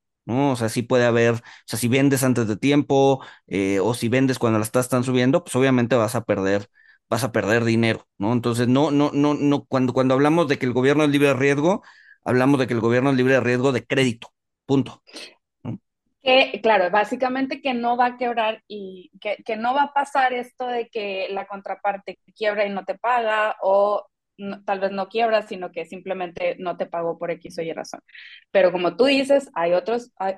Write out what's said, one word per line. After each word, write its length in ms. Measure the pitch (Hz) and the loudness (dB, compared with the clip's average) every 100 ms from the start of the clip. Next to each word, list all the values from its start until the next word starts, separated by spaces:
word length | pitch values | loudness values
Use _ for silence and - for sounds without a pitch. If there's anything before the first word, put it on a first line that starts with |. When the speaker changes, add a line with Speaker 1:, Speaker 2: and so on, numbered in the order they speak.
| _ _ | _ _
Speaker 1:
¿no? 280 | - 123 143 | -4 0 0
O 40 | 120 | 0
sea, 120 | 110 | -2
sí 140 | 123 | -2
puede 220 | 117 127 | 0 2
haber, 300 | 120 117 117 | 4 4 2
o 80 | 117 - - - | 0 -6 -20 -12
sea, 120 | 113 | -4
si 100 | 120 | 0
vendes 360 | 135 139 135 | 2 2 2
antes 240 | 131 120 107 | 2 2 -2
de 80 | 101 | -2
tiempo, 680 | 135 147 143 139 135 135 - - - | 2 2 2 2 4 2 -4 -20 -8
eh, 340 | 98 98 98 | -2 0 0
o 140 | 98 | 0
si 140 | 123 117 | -2 0
vendes 300 | 127 135 123 | 2 0 0
cuando 180 | 120 - | 0 0
las 140 | 107 | 0
tasas 140 | 127 123 | -2 -2
están 180 | 127 | -2
subiendo, 400 | 123 127 127 156 | 0 0 2 0
pues 100 | - 127 | 0 0
obviamente 400 | 135 127 120 127 | 2 2 2 2
vas 180 | 107 117 | 2 -2
a 80 | |
perder, 440 | 113 98 95 101 101 _ _ _ _ | -2 0 0 -2 -4 _ _ _ _
vas 160 | 113 | -2
a 80 | 120 | -2
perder 320 | 113 95 117 | -2 2 2
dinero, 440 | 117 113 113 107 - - | 2 2 0 -2 -8 -6
¿no? 140 | 101 | -2
Entonces, 340 | 123 120 117 120 | 0 0 0 2
no, 220 | 131 151 | 2 2
no, 200 | 143 147 | 2 0
no, 220 | 143 147 | 2 0
no, 300 | 147 143 139 - | 2 0 0 -2
cuando, 260 | 131 131 | -2 0
cuando 220 | 131 131 | 0 2
hablamos 340 | 131 147 170 160 | 2 4 2 2
de 100 | 135 | 0
que 80 | 131 | 0
el 60 | |
gobierno 320 | 117 131 147 | 2 2 2
es 60 | 151 | 2
libre 180 | 139 143 | 2 2
de 60 | |
riesgo, 480 | 123 139 143 160 220 - - - _ | 2 2 2 0 -2 -6 -20 -20 _
hablamos 340 | - 123 131 139 | 0 2 4 2
de 60 | 131 | 2
que 80 | |
el 60 | 117 | 0
gobierno 300 | 113 123 139 | 2 2 2
es 60 | 131 | 2
libre 180 | 127 | 4
de 60 | 131 | 2
riesgo 320 | 120 123 135 | 2 0 0
de 140 | 120 - | -2 -2
crédito, 460 | 135 131 113 - _ _ _ - | 0 0 -2 -12 _ _ _ -2
punto, 360 | 135 120 - _ - - _ _ _ | 0 0 -8 _ -20 -20 _ _ _
¿no? 180 | - - _ _ _ _ | -12 -12 _ _ _ _
Speaker 2:
Que, 380 | 262 262 262 202 | 2 4 2 0
claro, 280 | 220 208 180 | 2 2 2
básicamente 720 | 208 208 254 254 262 262 311 | 0 0 -2 -4 -2 -4 -4
que 100 | 269 | -4
no 240 | 240 233 240 | -4 -2 0
va 100 | 247 | 0
a 100 | 247 | -2
quebrar 440 | 240 233 220 220 - | -4 -2 -2 -4 -10
y 420 | 208 190 185 180 196 | -14 -14 -16 -20 _
que, 160 | 208 - | -8 -8
que 120 | 220 220 | -8 -4
no 160 | 240 | -2
va 100 | 277 | 0
a 80 | 277 | 0
pasar 400 | 277 277 285 254 | -2 -2 0 0
esto 320 | 247 247 - 247 | -2 -8 -8 -6
de 240 | 240 226 | -6 -6
que 380 | 226 202 190 190 | -8 -6 -6 -6
la 160 | 196 196 | -6 -8
contraparte 720 | 202 196 185 202 196 - - _ - | -12 -10 -6 -4 -4 -8 -16 _ -4
quiebra 300 | 214 208 202 | -2 0 -2
y 40 | |
no 140 | 196 | -4
te 140 | 185 185 | -8 -4
paga, 580 | 233 247 220 214 214 - | -2 0 0 0 -2 -2
o 440 | 190 196 208 202 - _ _ - | 2 2 2 0 -6 _ _ -14
no, 260 | 202 202 | -12 -10
tal 160 | - 196 | -6 -4
vez 120 | 196 | -4
no 160 | 196 190 | -4 -6
quiebra, 380 | 220 233 214 208 | -2 0 0 -2
sino 240 | 190 180 | -10 -10
que 140 | 170 165 | -10 -12
simplemente 680 | 185 185 190 180 175 175 175 | -12 -8 -8 -8 -4 -4 -4
no 180 | 180 170 | -6 -6
te 80 | 180 | -8
pagó 320 | 170 170 165 | -6 -6 -6
por 120 | 170 | -6
X 280 | 170 170 - | -8 -10 -10
o 40 | |
Y 100 | 165 | -8
razón. 280 | - - - _ - - - _ | -10 -12 -16 _ -20 -20 -20 _
Pero 200 | 202 185 | 2 4
como 260 | 180 170 175 | 2 -2 2
tú 100 | 269 | 2
dices, 440 | 277 277 277 277 | 2 2 0 0
hay 180 | 165 175 | -2 0
otros, 400 | 175 - 240 240 - | 0 0 -4 -6 -8
hay, 180 | 190 | -6